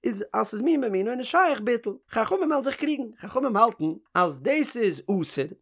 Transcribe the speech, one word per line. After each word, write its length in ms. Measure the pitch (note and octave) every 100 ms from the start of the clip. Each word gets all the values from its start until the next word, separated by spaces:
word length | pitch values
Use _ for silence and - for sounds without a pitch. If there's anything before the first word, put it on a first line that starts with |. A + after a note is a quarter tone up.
איז, 200 | - G3 -
אז 220 | A3 G#3+
עס 60 | G#3
מין 200 | C4+ D4+
במינוי 300 | A#3+ F#3+ G#3
איינע 140 | B3+
שייך 360 | B3 E4+ F4+ C4
בטל. 260 | G#3+ A#3 G#3 - _
חכמים 420 | - - F#4+ F4+
האלטן 120 | D4
זיך 120 | C4 C4+
קריגן. 280 | D4+ D4 A#3+ -
חכמים 360 | G3+ B3+ C4+ G#3
האלטן, 280 | A3+ - D#3 E3 _
אז 260 | - F3+ C3+
דאס 360 | F#3 D4+ C#4+ A#3+
איז 260 | G#3 C#3+ -
אסר 360 | G3 D#3+ - C3+ -